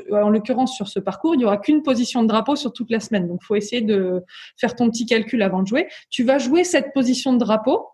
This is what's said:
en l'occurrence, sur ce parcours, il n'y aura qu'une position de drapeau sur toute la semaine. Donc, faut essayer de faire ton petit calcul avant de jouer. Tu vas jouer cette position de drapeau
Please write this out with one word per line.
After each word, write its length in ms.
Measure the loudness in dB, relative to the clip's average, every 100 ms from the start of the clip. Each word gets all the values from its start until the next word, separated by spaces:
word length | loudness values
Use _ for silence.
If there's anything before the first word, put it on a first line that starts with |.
| -4
en 180 | 0 2
l'occurrence, 460 | 2 0 -2 -2 -4
sur 140 | -8
ce 100 | -6
parcours, 360 | -6 -2 0 2
il 40 |
n'y 60 | 2
aura 120 | 2
qu'une 260 | 2 2
position 380 | 2 0 0 0
de 60 | 2
drapeau 300 | 2 0 -2
sur 140 | -4
toute 200 | -8 -4
la 80 | -4
semaine. 280 | -2 -2 -2
Donc, 160 | -6
faut 120 | -2 -2
essayer 260 | -2 -2
de 420 | 0 0 0 -2 -6 -16 -20 -6
faire 180 | -4 0
ton 140 | 0
petit 160 | 0 0
calcul 360 | 0 0 0
avant 200 | 0 0
de 60 | 0
jouer. 200 | 0 -2 -6 -8
Tu 140 | -2
vas 140 | 2 2
jouer 280 | 2 2 2
cette 280 | 0 0
position 400 | 0 0 0 2
de 60 | 2
drapeau 480 | 2 0 2 0 -2